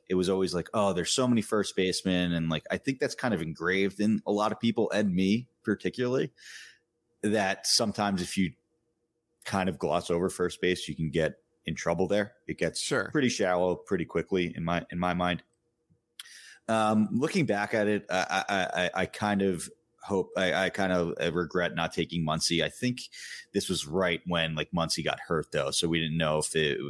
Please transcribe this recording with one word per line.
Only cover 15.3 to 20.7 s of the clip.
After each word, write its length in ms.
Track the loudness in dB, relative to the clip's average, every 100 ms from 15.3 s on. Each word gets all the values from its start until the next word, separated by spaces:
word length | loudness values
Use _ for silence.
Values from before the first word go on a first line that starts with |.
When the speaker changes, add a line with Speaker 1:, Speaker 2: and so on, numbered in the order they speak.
| -2 -8 _ _ _ _ _ _ -18 -18 -18 -20 -16 -2
Speaker 1:
Um, 420 | 2 4 4 2
looking 340 | 0 0 0 0
back 280 | 0 0
at 140 | 2 2
it, 180 | 0 0
I, 340 | -2 2 0 0
I, 80 | 0 0 0
I, 60 | 0 0
I 40 | -4
kind 360 | -2 0 2
of 280 | 2 0 -6 -14 _ _
hope, 300 | -2 -2 0 0
I, 280 | 2 2
I 40 |
kind 220 | 0